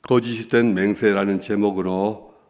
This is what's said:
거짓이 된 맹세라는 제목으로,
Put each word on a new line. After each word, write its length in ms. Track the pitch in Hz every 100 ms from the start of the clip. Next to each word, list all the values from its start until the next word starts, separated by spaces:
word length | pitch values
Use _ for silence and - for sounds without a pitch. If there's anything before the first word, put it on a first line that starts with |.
거짓이 440 | - 123 117 113 113
된 260 | 117 117
맹세라는 640 | 92 101 98 107 98 101 95
제목으로, 920 | 95 104 104 95 92 92 101 107 - _ _